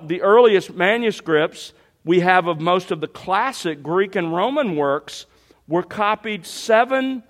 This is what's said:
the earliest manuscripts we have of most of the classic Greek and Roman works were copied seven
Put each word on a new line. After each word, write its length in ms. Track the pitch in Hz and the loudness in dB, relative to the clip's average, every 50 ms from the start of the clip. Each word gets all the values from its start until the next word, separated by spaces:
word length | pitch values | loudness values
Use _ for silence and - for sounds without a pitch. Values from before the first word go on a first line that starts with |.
| 160 | -8
the 160 | 151 175 180 | -8 -6 -2
earliest 520 | - 196 208 240 247 226 202 185 - - - | 2 4 6 8 8 6 6 4 0 -2 -4
manuscripts 960 | 180 175 196 220 233 240 214 - - - 160 156 151 156 175 - - - - _ _ _ _ _ _ - | 0 0 0 2 0 0 -2 -4 -4 -4 0 0 2 0 0 -4 -10 -20 -20 _ _ _ _ _ _ -2
we 160 | 160 175 180 | 2 2 2
have 280 | 175 185 185 185 165 | 4 4 2 2 2
of 120 | 175 170 147 | 0 -2 -2
most 320 | 160 175 180 190 180 - | 0 0 0 0 0 -4
of 80 | 180 156 | -6 -6
the 80 | 156 | -8
classic 760 | 151 - - - 185 185 208 240 269 247 - - 170 156 143 | -10 -12 -12 -6 -4 -2 -2 -2 -4 -6 -6 -6 -6 -6 -6
Greek 340 | 135 147 170 190 202 196 196 | -6 -2 0 0 0 0 -2
and 180 | 196 170 165 165 | -4 -4 -2 -2
Roman 420 | 175 202 254 277 302 277 202 160 | -2 -2 0 0 -2 -2 -2 0
works 500 | 147 143 139 139 151 - - - - - _ _ _ _ _ _ _ _ | 0 0 0 -2 -2 -6 -10 -18 -18 -18 _ _ _ _ _ _ _ _
were 180 | - 160 175 175 | -2 -2 -2 -2
copied 640 | - - 214 208 208 214 208 - 220 208 196 - | -4 -4 -2 0 0 -2 -2 -4 -8 -8 -8 -10
seven 800 | - - - - - 220 220 247 254 269 262 262 262 262 247 - | -14 -14 -10 -2 2 2 2 4 2 0 -2 -2 -2 -6 -8 -10